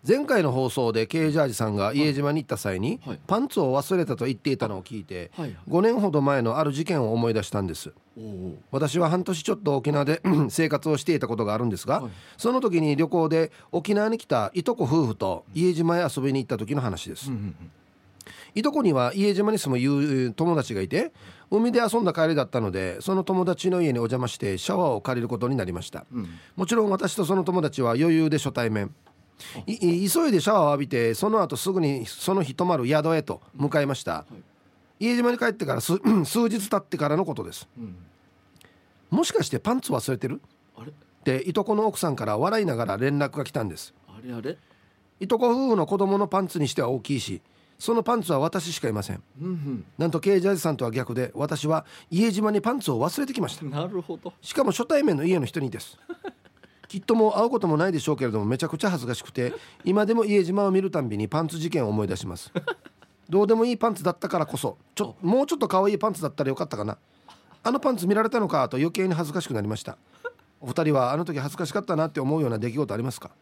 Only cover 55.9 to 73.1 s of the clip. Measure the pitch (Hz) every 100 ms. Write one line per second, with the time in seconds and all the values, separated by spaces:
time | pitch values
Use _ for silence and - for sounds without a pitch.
55.9 | - _ 349 392 - _ _ - _ -
56.9 | 196 - 226 214 214 233 233 196 151 180
57.9 | 165 127 143 127 110 104 127 160 156 208
58.9 | 175 120 120 - - 120 - - - -
59.9 | 196 214 233 214 208 170 196 202 190 190
60.9 | 160 127 104 107 151 160 165 160 160 113
61.9 | 107 101 90 92 82 - - - - -
62.9 | _ - _ - 180 208 226 233 240 226
63.9 | 208 170 175 190 180 151 - 123 - _
64.9 | - 214 - 175 247 285 311 226 190 196
65.9 | 208 220 170 156 - 135 135 - 104 104
66.9 | - _ _ - - _ - 220 262 277
67.9 | 233 175 202 220 240 196 156 127 127 160
68.9 | 165 190 165 160 151 - 117 104 107 -
69.9 | - _ _ - _ _ _ 131 - 156
70.9 | 143 123 147 170 143 139 - 165 208 190
71.9 | 165 160 151 135 160 139 110 117 120 139
72.9 | 101 127